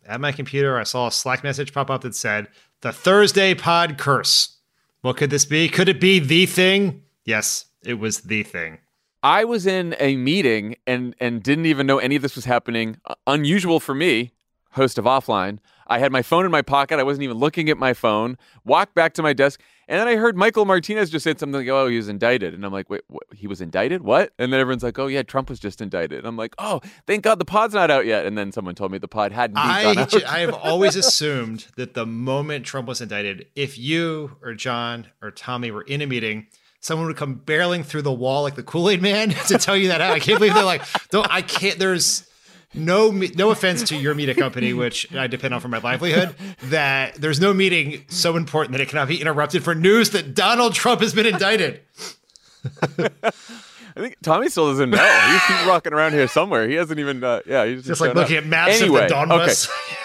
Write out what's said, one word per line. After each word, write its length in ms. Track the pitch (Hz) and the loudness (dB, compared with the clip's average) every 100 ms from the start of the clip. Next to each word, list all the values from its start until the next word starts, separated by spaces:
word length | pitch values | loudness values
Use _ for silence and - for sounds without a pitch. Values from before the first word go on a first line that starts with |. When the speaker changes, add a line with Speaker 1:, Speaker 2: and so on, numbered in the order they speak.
| 101 | -12
Speaker 1:
at 140 | 120 | -6
my 120 | 143 | -6
computer. 460 | 143 135 139 139 123 | -6 -6 -2 0 0
I 40 | |
saw 240 | 107 127 120 | -4 -4 -2
a 60 | |
Slack 320 | - 131 131 | -2 -4 -4
message 280 | 143 143 143 | -4 -6 -6
pop 180 | 143 135 | -6 -4
up 120 | 131 | -4
that 120 | 123 | -6
said, 340 | - 113 104 101 _ _ _ | -6 -4 -4 -6 _ _ _
"The 120 | 117 | -10
Thursday 640 | - 185 202 208 202 190 | -2 4 6 6 4 2
pod 420 | 180 170 170 170 139 | 2 2 2 2 -2
curse." 600 | 139 123 - - - _ _ _ _ _ | 0 0 2 0 0 _ _ _ _ _
What 140 | 127 123 | -4 0
could 140 | 143 | 0
this 140 | 143 | 0
be? 240 | - 156 165 | 2 2 2
Could 200 | 165 190 | 2 0
it 120 | 180 | 2
be 180 | 185 190 | 4 4
the 280 | 139 170 185 | 4 4 4
thing? 560 | 180 185 196 190 - _ _ | 4 2 4 0 -4 _ _
Yes, 420 | 113 107 - - - _ | -4 -2 -2 -6 -10 _
it 100 | - | -10
was 260 | 113 110 101 | -6 -4 -6
the 220 | 92 107 | -6 -6
thing. 360 | 101 87 80 80 _ _ _ - | -6 -10 -10 -12 _ _ _ -2
Speaker 2:
I 220 | 170 190 | 2 4
was 220 | 226 233 185 | 2 0 0
in 280 | 185 170 - | -2 -4 -2
a 180 | 139 135 | 0 0
meeting 600 | 127 190 135 110 104 - - | 0 2 2 0 -4 -10 -4
and, 280 | 127 123 - | -4 -4 -6
and 240 | 123 117 | -4 -4
didn't 240 | 131 151 165 | 0 0 2
even 200 | 139 139 | 2 2
know 120 | 139 | 2
any 180 | 127 143 | 2 0
of 60 | |
this 140 | 135 131 | -2 -6
was 80 | |
happening. 540 | 127 120 - 117 110 - - | 0 0 0 -4 -4 -8 -14
Uh, 80 | - 131 | -6 -2
unusual 540 | 147 147 196 175 160 | 0 2 2 2 0
for 140 | - | 0
me, 380 | 135 175 117 123 _ _ _ _ | -2 2 0 -2 _ _ _ _
host 260 | 135 131 - | 0 0 2
of 60 | |
Offline. 540 | 113 131 - 101 95 104 _ _ - | 2 2 2 -2 -2 -6 _ _ -4
I 100 | 120 | 0
had 140 | 139 | 2
my 100 | 131 | 0
phone 220 | - 170 | 2 0
in 60 | 185 | 2
my 120 | 156 | 0
pocket. 360 | 135 139 139 156 | 2 0 2 0
I 40 | |
wasn't 220 | 135 143 | 0 -2
even 120 | 135 113 | -4 0
looking 320 | 147 175 156 | 0 0 -2
at 100 | 151 | 0
my 140 | 131 | 0
phone. 420 | 120 113 107 117 127 _ _ | 2 2 2 -2 -6 _ _
Walked 300 | 113 160 202 | 2 2 2
back 200 | 165 160 | 2 2
to 80 | - | 2
my 100 | 151 | 0
desk. 280 | 135 139 - _ _ - | 4 2 2 _ _ -4
And 120 | 175 | -2
then 80 | 240 | 2
I 80 | 220 | 2
heard 200 | 233 180 | 2 4
Michael 280 | 220 214 | 2 4
Martinez 460 | 196 185 180 214 175 | 4 2 2 -2 -2
just 120 | 156 | 0
said 160 | 160 151 | -2 -2
something 220 | 147 139 | -4 -4
like, 80 | 127 | 0
"Oh, 180 | 135 131 | 2 2
he 100 | 117 | 0
was 120 | 104 | -4
indicted." 460 | 101 117 127 87 | 0 2 2 -2
And 100 | 87 | -6
I'm 80 | 101 | -8
like, 180 | 98 - | -8 -8
"Wait, 120 | 101 _ | -10 _
wh-, 240 | - - 104 | -18 -18 -16
he 100 | 101 | -12
was 140 | 92 | -10
indicted? 420 | 85 90 123 180 | -4 0 0 -2
What?" 300 | 110 139 202 - | 2 2 2 -2
And 160 | 127 | 0
then 60 | 131 | 2
everyone's 240 | 131 123 | 2 0
like, 160 | 120 131 | -4 -4
"Oh, 80 | 135 | -4
yeah, 160 | 135 | -4
Trump 260 | - 135 131 | -2 -6 -6
was 120 | 123 | -8
just 200 | 101 - | -10 -10
indicted." 380 | 101 87 78 69 | -6 -4 -4 -6
And 80 | 113 | -10
I'm 100 | 113 | -8
like, 200 | 113 - | -10 -8
"Oh, 220 | 214 160 202 - - | -6 -6 -8 -14 -4
thank 160 | 208 | -4
God 160 | 226 196 | -2 -2
the 60 | |
pod's 280 | 165 208 220 | 0 0 0
not 160 | 208 165 | 0 2
out 160 | 139 | 2
yet." 220 | 113 107 90 | 2 0 -2
And 100 | 104 | -4
then 140 | 98 | -6
someone 240 | 110 92 | -8 -10
told 160 | 87 95 | -8 -8
me 80 | 95 | -8
the 80 | 98 | -8
pod 240 | 107 101 | -4 -4
hadn't 280 | 113 117 113 | -2 -2 0
Speaker 1:
I 260 | 147 196 | 0 2
Speaker 2:
gone 140 | 214 190 | 2 2
out. 120 | 131 | 2
Speaker 1:
ju-, 140 | 208 135 | 2 0
I 140 | 160 | -2
have 140 | 165 | -2
always 420 | 127 156 170 185 180 | -2 -2 2 2 2
assumed 720 | - - 151 135 113 110 - - | 0 0 -2 -4 -6 -10 -14 -12
that 180 | 123 | -8
the 100 | 123 | -6
moment 640 | 113 113 131 139 151 147 113 | -6 -6 -4 -4 -4 -8 -8
Trump 220 | 135 120 | -10 -8
was 120 | 123 | -10
indicted, 460 | 110 104 101 95 - | -8 -6 -6 -8 -14
if 240 | 143 139 113 | -8 -8 -8
you 580 | 135 165 165 156 143 - | -4 -2 -2 -6 -10 -14
or 120 | 120 | -14
John 520 | 107 127 120 120 117 107 _ | -8 -4 -2 -4 -6 -12 _
or 80 | 107 | -16
Tommy 400 | - - 123 117 | -14 -10 -8 -6
were 120 | 104 | -10
in 200 | - 143 | -8 -8
a 40 | 143 | -4
meeting, 420 | 120 110 107 107 _ _ _ | -4 -4 -8 -12 _ _ _
someone 260 | - 160 165 | -8 -4 -4
would 100 | 151 | -6
come 240 | 143 123 | -8 -8
barreling 400 | - 156 175 175 | -2 0 2 -2
through 180 | 143 151 | -4 -6
the 100 | 143 | -4
wall 300 | 123 127 139 | -2 -2 -2
like 140 | 143 135 | -2 -6
the 80 | |
Kool-Aid 360 | - 170 180 180 | -6 0 2 2
Man 300 | 196 208 220 | 2 2 0
<laughs> 160 | 143 - | -2 0
to 100 | 233 | 2
tell 200 | - 196 | 2 2
you 100 | 185 | 2
that. 120 | 165 | 2
I 180 | 185 156 | 2 0
can't 220 | 208 214 | 2 4
believe 140 | 208 | 6
they're 100 | 214 | 4
like, 180 | 190 151 - - - | 2 0 -4 -8 -2
"Don't, 180 | 202 202 | 0 2
I 120 | 180 | -2
can't," 360 | - - 196 170 | -2 -2 -2 0
there's 480 | 190 175 - - - _ _ - _ | 0 0 0 -2 -8 _ _ -20 _
no 360 | 143 160 196 220 | -6 2 4 4
me-, 220 | 196 180 | 2 -2
no 160 | 170 208 | 2 2
offense 340 | 214 185 170 | 2 0 0
to 120 | 233 151 | -2 -2
your 180 | 139 | -2
media 200 | 147 139 | 0 0
company, 380 | 127 131 127 123 | 0 0 0 -2
which 400 | 123 120 - - | -2 -2 -4 -8
I 120 | 135 127 | -6 -6
depend 280 | 123 131 | -4 -6
on 60 | 123 | -6
for 80 | 123 | -6
my 100 | 117 | -4
livelihood, 560 | 120 127 170 165 180 139 196 - | -2 -2 0 0 -2 -6 -16 -14
that 500 | 131 156 139 135 131 | -4 0 0 -2 -4
there's 260 | - 156 143 | -6 -4 2
no 140 | 202 | 2
meeting 500 | 190 190 170 143 139 - | 4 2 2 -2 -8 -10
so 280 | - 175 165 | -2 0 0
important 360 | 156 156 139 | -2 -2 -2
that 80 | 131 | -4
it 80 | 131 | -2
cannot 200 | 151 135 | -2 -2
be 120 | 165 | -2
interrupted 440 | 156 147 151 175 | -2 0 0 -2
for 100 | 170 | -2
news 360 | 160 185 226 220 | 2 6 6 4
that 240 | 196 147 | 0 -2
Donald 400 | 202 190 240 233 | 0 2 4 2
Trump 260 | - 247 220 | 2 2 2
has 140 | 214 | 2
been 120 | 214 220 | 2 2
indicted. 540 | - 196 220 147 - _ - - - _ _ _ _ | 2 2 2 0 -4 _ -18 -18 -18 _ _ _ _
<laughs> 340 | - - 247 - | -12 -6 -6 -2
Speaker 2:
I 1000 | 226 - 220 - - 233 - - 220 - | -4 -2 -6 -6 -20 -20 -20 -20 -18 -10
think 160 | 233 - | -10 -8
Tommy 260 | 160 175 294 | 0 2 2
still 180 | 175 151 | 2 2
doesn't 220 | 135 127 | 2 2
know. 300 | 104 - - - | 4 6 6 4
He's, 140 | - - | 4 2
he's 200 | - 185 | 2 2
rocking 280 | 170 165 | 2 0
around 180 | 151 156 | 0 2
here 160 | 147 127 | 2 2
somewhere. 400 | 156 196 123 110 | 2 2 0 0
He 60 | |
hasn't 260 | 160 160 151 | -2 -2 -4
even, 240 | 139 127 | -4 -2
uh, 160 | 123 117 85 | -2 -2 0
yeah, 180 | 131 | 0
he's 220 | 110 127 135 | 0 -2 -6
Speaker 1:
Just, 140 | 151 | 0
like, 80 | 151 | 2
Speaker 2:
shown 100 | 170 | 2
up. 40 | |
Speaker 1:
looking 140 | 131 156 | 2 0
at 100 | 156 | 0
maps 360 | 165 180 220 | 2 4 4
Speaker 2:
Anyway, 220 | 180 135 | 6 4
Speaker 1:
of 40 | 95 | 4
the 60 | |
Donbass. 540 | 143 165 170 170 - - | 2 4 4 4 2 -2
Speaker 2:
okay. 280 | - - - | -6 -10 -12